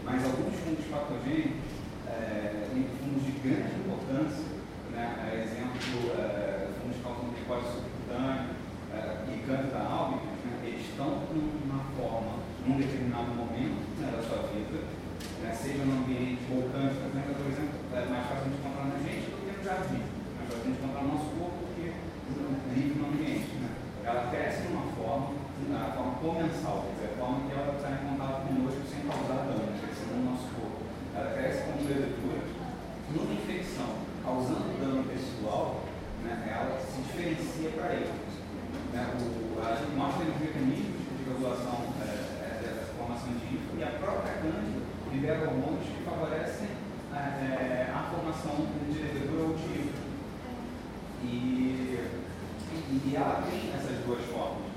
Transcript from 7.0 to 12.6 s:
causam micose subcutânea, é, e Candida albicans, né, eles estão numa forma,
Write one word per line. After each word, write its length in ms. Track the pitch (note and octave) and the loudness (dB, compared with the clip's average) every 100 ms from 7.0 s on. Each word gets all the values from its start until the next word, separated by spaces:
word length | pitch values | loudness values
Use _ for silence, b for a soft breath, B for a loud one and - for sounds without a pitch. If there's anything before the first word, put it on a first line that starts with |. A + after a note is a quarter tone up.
causam 280 | B2 A#2+ B2 A#2+ | -2 -2 -2 -4
micose 320 | - B2 A#2+ | -2 0 0
subcutânea, 800 | - - - - B2 C3 C3 B2 - - - - - | -2 -4 -4 -4 0 2 2 0 -4 -6 -6 -4 -4
é, 320 | - - - | -2 -2 -2
e 160 | - | -2
Candida 360 | - C3 C3+ - | 0 2 2 0
albicans, 600 | - - C3+ B2+ - - B2 | 0 2 2 0 -2 -4 -4
né, 80 | A#2+ | -2
eles 240 | - - - | -2 -4 -4
estão 380 | - D#3 C#3+ - D#3+ | -2 0 0 2 2
numa 480 | D3+ D3 C3+ C3+ C3 - | 2 0 0 0 0 0
forma, 400 | C3 A2+ G#2+ A#2 - - | 0 2 0 -2 -4 -2